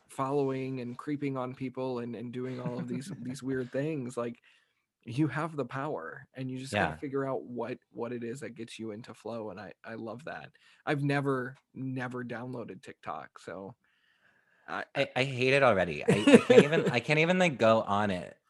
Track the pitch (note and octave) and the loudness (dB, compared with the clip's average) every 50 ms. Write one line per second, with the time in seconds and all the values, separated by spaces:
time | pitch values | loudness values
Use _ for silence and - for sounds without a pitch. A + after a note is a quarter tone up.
0 | _ - - - C3+ C3 C#3 D3 C#3 C3+ C3 C3 C3 C3 C3 C3 A#2+ A#2+ B2 - | _ -10 -6 -4 -2 0 0 0 0 0 -2 -2 -4 -4 -6 -6 -6 -8 -10 -8
1 | - D3+ D3+ C#3 C#3+ C#3 C3+ C3 B2+ B2+ B2+ - C3 B2+ B2 C3 C3 C3 B2+ A#2+ | -6 -6 -4 -4 -2 -4 -2 -4 -4 -6 -6 -8 -8 -8 -6 -4 -4 -4 -4 -4
2 | A#2+ A#2+ A#2 G2 A#2 B2 A#2 B2 B2+ B2+ B2+ B2 B2 B2 B2 B2 B2 B2 B2 B2+ | -4 -6 -8 -8 -8 -8 -6 -6 -6 -6 -6 -6 -6 -6 -6 -6 -6 -6 -6 -6
3 | - - - - A#2+ B2 C3 - B2+ C3 C3+ C3 B2+ A#2+ - C3 C#3+ D#3+ D#3+ C#3+ | -6 -8 -10 -10 -8 -10 -8 -8 -6 -4 -4 -4 -4 -4 -4 -4 -2 -2 -4 -4
4 | B2 B2 B2 A#2+ A#2+ A#2+ A#2+ - _ _ _ _ _ _ _ _ _ _ _ _ | -6 -6 -6 -4 -6 -6 -6 -10 _ _ _ _ _ _ _ _ _ _ _ _
5 | _ - A#2 C3+ D#3 C#3 A#2 C3+ D#3+ E3 E3 C#3+ B2+ A#2+ - C3+ C#3 D#3 C3 F2 | _ -6 -2 0 0 0 0 -2 -4 -4 -4 -6 -6 -4 -6 -6 -6 -4 -6 -6
6 | D#2+ D#2+ - - - - - - C3 B2+ B2+ B2+ C3 C#3 - G#2 F#2 A2+ - - | -8 -10 -12 -14 -18 -16 -12 -10 -8 -8 -8 -8 -6 -2 0 0 0 0 -2 -6
7 | D#3 C#3 C3+ C#3 C3+ C3+ C3 - - - A#2+ A#2 A#2 A#2 B2+ B2 _ _ - - | -8 -4 -4 -2 -2 -2 -4 -6 -6 -8 -8 -6 -6 -6 -8 -10 _ _ -10 -8
8 | A#2 A#2 A#2+ A#2+ A#2 A#2 A#2+ C#3 A2+ G#2 A#2+ - A2+ A2+ - - A2 A2 G#2 G#2+ | -8 -6 -6 -8 -8 -8 -8 -10 -12 -12 -12 -12 -14 -12 -12 -10 -10 -10 -10 -10
9 | A#2 - A2+ - - A2 A#2 A#2 G#2+ G#2+ F2+ - G2 E2 - _ - - A2+ A2+ | -12 -16 -16 -14 -12 -10 -8 -8 -8 -10 -10 -12 -14 -14 -16 _ -16 -14 -12 -10
10 | A2+ A2+ G#2 B2 E3 - - D#2+ C#2+ - - _ _ _ _ _ - - D3+ C#3 | -10 -10 -12 -12 -12 -12 -12 -12 -14 -16 -20 _ _ _ _ _ -4 -2 -2 0
11 | C#3+ C#3+ C#3 C#3+ C3+ C#3 C3+ B2+ B2 B2+ C3+ - _ _ - - C3 C3 B2+ C3 | 0 0 0 2 2 0 0 0 -2 -6 -10 -14 _ _ -12 -10 -8 -6 -6 -6
12 | B2 B2 B2+ B2 B2 A#2 A#2+ A2+ B2 B2+ B2+ B2 A2 A2 F#2+ - - - - _ | -6 -6 -6 -8 -8 -8 -8 -8 -8 -8 -10 -10 -10 -10 -12 -14 -16 -18 -18 _
13 | - - D#2 D#2 C2+ - - - - - E2 F#2 G2 G2 B2 _ _ _ _ _ | -10 -10 -10 -10 -10 -14 -18 -16 -14 -12 -12 -10 -12 -14 -16 _ _ _ _ _
14 | _ _ _ _ _ _ _ _ _ _ _ _ _ - E2+ G2 - - - C#3+ | _ _ _ _ _ _ _ _ _ _ _ _ _ -8 -8 -8 -8 -4 -2 -2
15 | C#3 - - B2+ C3 C#3 C3 A#2+ B2+ C3 C3+ C#3 C#3 B2 G#2+ F#2+ F2+ F2 D2+ D2 | -2 0 2 0 0 0 0 2 4 4 6 6 8 6 6 6 4 2 0 0
16 | - - - G#2 G#2+ C#4 C#4 - - - B3+ B3 - D3 D#3+ D#3+ E3 F3+ B2+ A#2+ | 2 2 2 4 8 10 10 10 10 10 10 10 8 8 6 2 2 2 0 0
17 | - - D3+ D3+ D#3+ E3+ F#3 F#3 F#3 F3 C3+ G#2+ A#2 A2 A2+ A2+ G#2+ - G2+ G2+ | 2 2 4 4 4 4 4 4 4 4 4 6 6 6 6 6 4 2 2 2
18 | G#2+ G2+ F#2 F2+ D#2 G1+ - _ _ | 2 2 0 -2 -4 -8 -14 _ _